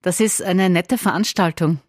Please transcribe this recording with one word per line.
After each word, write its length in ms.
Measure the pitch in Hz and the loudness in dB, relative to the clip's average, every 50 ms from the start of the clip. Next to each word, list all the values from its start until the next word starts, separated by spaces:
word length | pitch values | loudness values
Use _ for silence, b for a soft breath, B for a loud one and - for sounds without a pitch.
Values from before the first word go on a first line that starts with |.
Das 180 | _ 185 175 - | _ -4 0 0
ist 220 | 220 214 - - | 0 0 0 -4
eine 260 | - 190 180 190 190 185 | -2 0 0 2 2 2
nette 300 | 180 165 175 - 254 226 | 2 0 0 -2 -4 -2
Veranstaltung. 800 | - 202 - 170 220 - - - 190 165 160 - 170 156 165 143 _ | 0 -2 -2 0 -2 -2 0 0 0 0 0 0 0 0 0 -2 _